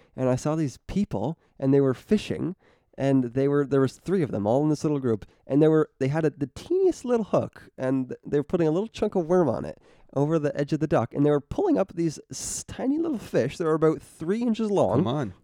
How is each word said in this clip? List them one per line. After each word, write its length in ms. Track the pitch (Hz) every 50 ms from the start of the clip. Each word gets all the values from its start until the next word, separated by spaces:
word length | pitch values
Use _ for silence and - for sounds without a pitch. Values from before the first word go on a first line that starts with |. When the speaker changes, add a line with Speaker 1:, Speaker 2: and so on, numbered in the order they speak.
| - _ _
Speaker 1:
and 120 | - 131 127
I 80 | 127
saw 180 | 127 - 151 151
these 240 | 160 160 135 - - _
people, 500 | - - 190 208 - - 101 101 135 165 - _ _ _ _
and 160 | 139 135 139
they 60 | 139
were 140 | 139 135 127
fishing, 600 | - - - 214 208 - - 92 - 127 156 190 - _ _ _ _ _ _ _
and 280 | - 131 139 139 135 127
they 240 | 120 117 135 135 139
were, 180 | 143 143 143
there 140 | 127 131 139
was 180 | 135 127 - -
three 240 | _ - 185 202 156
of 80 | 107
them, 160 | 95 107 98
all 160 | 104 117 135 151
in 60 | 156
this 160 | 151 - -
little 160 | 160 151 143
group, 260 | 131 123 113 101 - - _ _ _ -
and 120 | 131 143
they 60 | 156 156
were, 220 | 160 156 151 - _ _
they 100 | 131 135
had 160 | 143 160 160
a, 60 | 151
the 160 | 151 - 143 131 -
teeniest 500 | - - - 339 370 392 370 320 - -
little 200 | 240 247 233 214
hook, 440 | - - 151 113 113 - - - - _
and 380 | - 131 131 135 135 131 123 - - _
they 140 | 131 - 147
were 60 | 139
putting 240 | - - 175 170 156
a 20 |
little 180 | 156 175 214 226
chunk 280 | - - - 214 -
of 100 | 196 170
worm 220 | 151 180 185 175 135
on 160 | 107 - -
it 160 | 80 - - _ _ _ _ _ _ -
over 240 | 139 143 147 165 165
the 180 | 147 147 -
edge 160 | - 147 135 165
of 60 | 147
the 80 | 151
dock, 260 | 151 170 139 113 - -
and 100 | 147 143
they 40 | 147
were 100 | 147 147
pulling 360 | - _ - - 381 403 294 -
up 140 | 190 - -
these 260 | 170 170 160 139 - - _
s-, 320 | 131 - - - - - - -
tiny 300 | - - 202 254 285 311
little 200 | 330 339 294 202
fish 380 | - - - 160 113 135 -
that 80 | - 175
were 100 | 160 156
about 260 | 160 156 156 160 147 -
three 400 | - - - 165 160 202 226 240
inches 280 | 254 220 214 226 208
long, 280 | 202 170 135 95 101 127
Speaker 2:
Come 80 | 185 110
on. 260 | 131 151 139 101 90 -